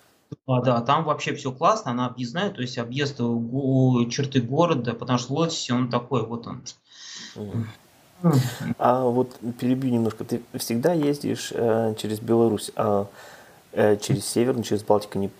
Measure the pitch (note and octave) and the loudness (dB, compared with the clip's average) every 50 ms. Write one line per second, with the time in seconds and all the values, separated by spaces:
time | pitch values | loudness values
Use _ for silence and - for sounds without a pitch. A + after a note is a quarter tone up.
0 | _ _ _ _ _ _ - - _ - B2+ B2 A#2+ C3 B2 A#2 A#2 C3+ C#3+ D#3 | _ _ _ _ _ _ -20 -12 _ 0 0 2 2 2 2 2 2 2 2 2
1 | D#3+ D#3 C#3+ - - D#3 C#3 - - C3+ C3 C3 D#3+ F3+ A3 A3 - C#3 A#2+ B2 | 2 0 -2 -2 -2 -6 -6 -6 -6 -8 -4 0 2 2 2 2 -2 -4 -4 -2
2 | B2 A#2+ A#2 - B2+ A#2 A#2 E3+ G3+ G3 - - B2+ A#2+ - B2 A#2+ A#2 B2 C#3 | -4 -4 -4 -6 -8 -6 -4 -4 -4 -4 -4 -6 -8 -6 -6 -6 -6 -4 -4 -2
3 | D3 C3 - - A#2+ A#2 A#2 A#2 A#2 A#2 C3 C3+ C#3+ C3 C3+ C3 C3 B2+ B2+ A#2+ | -2 -2 -2 -2 -2 0 0 -2 -2 -2 -4 -2 0 2 4 6 6 6 6 4
4 | A#2+ A#2 - - C3 C3 - C3+ A2+ A2+ B2+ D3 E3+ E3+ D#3+ C3 A2+ A#2 A2+ - | 2 2 0 -2 -2 0 0 0 0 2 2 4 4 4 4 0 0 -4 -4 -6
5 | B2 B2 B2+ B2 A#2+ - C3+ D3+ E3 D#3+ - - - - A#2+ B2 B2+ B2 A#2+ A#2+ | -2 0 0 0 0 -2 -2 0 0 0 -2 -4 -4 -2 0 0 0 0 0 -2
6 | - - C#3 A#2+ G#2+ - A#2 A2+ - G#2 F2 - - - - - _ _ - - | -2 -2 -2 -2 -2 -2 -6 -8 -8 -10 -12 -12 -14 -16 -18 -20 _ _ -20 -20
7 | - - - - - - - - G#2 G2+ F#2+ A2+ A2 - - - _ _ _ _ | -20 -18 -18 -16 -18 -16 -12 -12 -10 -6 -6 -6 -6 -6 -10 -18 _ _ _ _
8 | _ _ _ - F3+ E3+ D3 C3 B2+ A#2+ - - - - A#2 - - B2 B2 C3 | _ _ _ 0 2 4 4 4 4 2 -2 -6 -6 -6 -2 2 4 4 4 4
9 | C3 B2 A#2+ B2 B2 B2 - - G2+ A#2+ A#2+ - B2 B2 C3 C3 C3+ C3 A#2+ A#2 | 2 2 2 2 0 0 -4 -8 -10 -10 -6 -4 -2 0 0 0 0 0 2 2
10 | A2+ G#2+ G#2+ - A#2+ A#2 A#2+ A#2 - - - A#2 - - A2+ A#2 B2+ D#3+ F3+ E3 | 2 0 -2 -4 -6 -6 -6 -6 -6 -8 -10 -10 -4 -2 -2 0 2 2 2 2
11 | D3 C#3+ C#3+ C#3+ - A2 A2+ A2+ - - - - A#2 A#2 A2 A2+ A2+ A2+ G#2+ A2 | 2 0 0 0 -2 -4 -4 -4 -6 -6 -4 0 0 2 2 2 2 0 -2 -4
12 | - G#2+ G#2+ G#2+ A#2+ A2+ A#2 A#2 A#2 A2+ G#2+ G#2 - - - - A2+ A2 G#2 G2+ | -4 -6 -6 -6 0 2 4 4 6 4 2 0 -4 -6 -4 -2 0 2 2 2
13 | G2+ G2+ - - - - - - - - - - _ _ - - A2 G#2+ G#2 G#2 | 0 -2 -8 -16 -20 -20 -20 -20 -20 -20 -20 -20 _ _ 0 2 4 4 4 2
14 | - - C#3 G#2 - - - G#2+ A#2 B2+ C3 A#2+ G#2 - - G#2 G#2+ - G#2 G#2 | 2 -2 -2 -2 -2 -2 0 0 2 2 0 -2 -2 -2 -2 -2 2 2 2 2
15 | - - - G2 G2 G2 - | 2 -2 -4 -4 -4 -4 -4